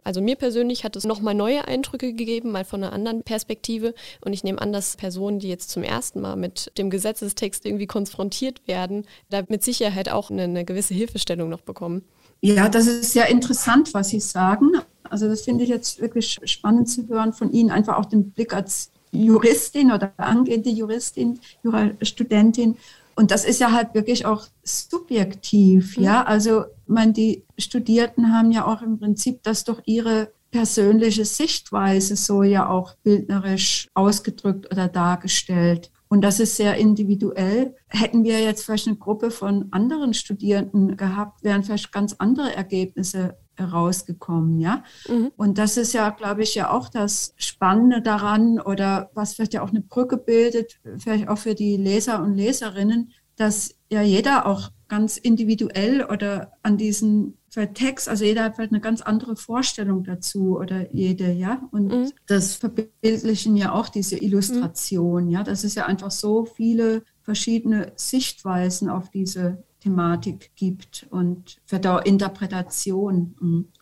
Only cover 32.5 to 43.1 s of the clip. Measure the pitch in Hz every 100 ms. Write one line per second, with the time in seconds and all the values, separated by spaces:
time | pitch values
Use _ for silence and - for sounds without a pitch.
32.5 | 196 - 185 185 - 208 202 - 196 190
33.5 | 190 - - - 190 196 202 214 - 202
34.5 | 190 - 190 180 180 175 180 190 - -
35.5 | 180 170 170 - _ _ 202 202 196 220
36.5 | - 208 - 214 214 202 202 202 196 190
37.5 | 226 269 - _ 214 226 233 226 220 220
38.5 | 214 - 214 226 214 196 214 233 226 196
39.5 | 202 - 185 247 311 269 220 - 196 202
40.5 | 196 196 208 190 190 196 196 208 - 208
41.5 | 202 196 208 - 202 202 - 208 277 262
42.5 | - 190 185 185 - 180